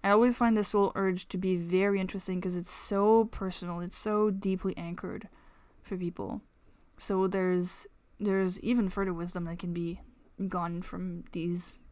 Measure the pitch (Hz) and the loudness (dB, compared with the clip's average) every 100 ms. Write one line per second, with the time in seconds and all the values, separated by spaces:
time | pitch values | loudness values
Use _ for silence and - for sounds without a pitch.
0 | 202 208 247 240 233 220 202 208 196 - | 6 6 6 6 4 4 2 2 2 2
1 | 190 180 - 185 190 180 170 180 202 196 | 0 -2 -4 -4 0 0 2 2 4 2
2 | 185 196 - 185 180 180 175 - - 196 | -2 -4 -4 -2 -2 -4 -4 -4 0 4
3 | 208 226 226 - 190 - 175 175 175 - | 6 6 4 -2 -6 -6 -6 -6 -6 -6
4 | 214 208 214 196 190 190 190 180 170 175 | -2 2 2 2 -2 -2 -2 -6 -8 -8
5 | 185 - - - - - _ - - 185 | -8 -10 -12 -20 -20 -20 _ -20 -10 -6
6 | 175 175 - 208 - _ - _ - - | -4 -6 -8 -8 -12 _ -20 _ -20 -14
7 | - 190 190 190 185 180 180 - - _ | -2 2 2 2 2 2 0 -4 -8 _
8 | _ _ 208 190 190 185 - 247 190 196 | _ _ 2 2 2 0 0 2 2 0
9 | 196 170 175 180 170 170 175 170 170 175 | -2 -2 -4 -6 -6 -6 -6 -4 -4 -6
10 | - - _ - 190 185 170 170 185 180 | -12 -20 _ -8 -4 -2 -2 -4 -6 -8
11 | 185 175 - 175 170 175 - - - | -6 -8 -8 -6 -4 -4 -6 -14 -20